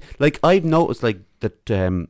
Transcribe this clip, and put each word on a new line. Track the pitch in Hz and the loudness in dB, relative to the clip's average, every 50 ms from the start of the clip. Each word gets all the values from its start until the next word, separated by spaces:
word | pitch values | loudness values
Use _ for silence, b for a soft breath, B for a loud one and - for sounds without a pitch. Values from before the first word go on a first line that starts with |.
| B B B - | B B B 0
Like, | 143 156 147 - - | 0 0 0 2 2
I've | 160 185 196 160 | 2 2 2 2
noticed, | 165 160 165 170 - 120 - - | 2 2 2 2 0 -2 -2 -2
like, | 117 104 92 98 _ _ _ | -4 -4 -4 -8 _ _ _
that, | - 107 - _ _ - | -8 -8 -8 _ _ -4
um, | 110 95 92 90 92 90 82 - | -2 0 0 0 -2 -2 -4 -8